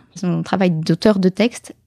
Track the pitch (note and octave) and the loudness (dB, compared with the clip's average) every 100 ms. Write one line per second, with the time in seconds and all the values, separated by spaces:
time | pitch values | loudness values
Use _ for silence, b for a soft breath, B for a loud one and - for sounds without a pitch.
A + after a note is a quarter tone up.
0 | _ - F3+ E3 - F#3+ F#3 D#3+ D#3+ E3 | _ -8 -4 -4 -2 0 0 0 -2 0
1 | G#3+ G3 F#3 F#3 A#3 - - - | 2 2 2 2 -2 -4 -20 -20